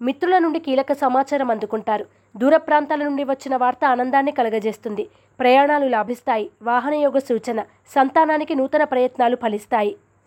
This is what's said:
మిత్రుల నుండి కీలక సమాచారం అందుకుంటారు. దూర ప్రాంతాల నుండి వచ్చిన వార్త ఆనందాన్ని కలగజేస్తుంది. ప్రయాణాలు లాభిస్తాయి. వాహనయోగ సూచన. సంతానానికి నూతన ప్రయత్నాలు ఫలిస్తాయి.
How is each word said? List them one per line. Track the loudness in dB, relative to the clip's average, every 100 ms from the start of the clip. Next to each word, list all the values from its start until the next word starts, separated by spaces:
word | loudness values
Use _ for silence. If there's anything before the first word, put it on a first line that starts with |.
మిత్రుల | -6 -4 0 2
నుండి | 2 -2
కీలక | -2 -2 0
సమాచారం | 0 0 0 0 -2 -2
అందుకుంటారు. | -2 -4 -6 -4 -4 -6 _ _ -2
దూర | 2 2
ప్రాంతాల | 4 0 0 -2
నుండి | -4 -4
వచ్చిన | -4 -4 -4 -2
వార్త | 0 0 0
ఆనందాన్ని | 0 0 0 0
కలగజేస్తుంది. | 0 -2 -2 -4 -6 -8 -8 -10 _ _ -2
ప్రయాణాలు | 4 4 4 2 0
లాభిస్తాయి. | 0 -2 -6 -4 -4 -4 _
వాహనయోగ | -2 -2 0 0 0 0
సూచన. | -2 -4 -4 -6 -6 _ _
సంతానానికి | 0 2 4 4 2 -2 -2
నూతన | 0 0
ప్రయత్నాలు | 0 0 0 0 0 0
ఫలిస్తాయి. | -2 -6 -2 -2 -2 -4 _ _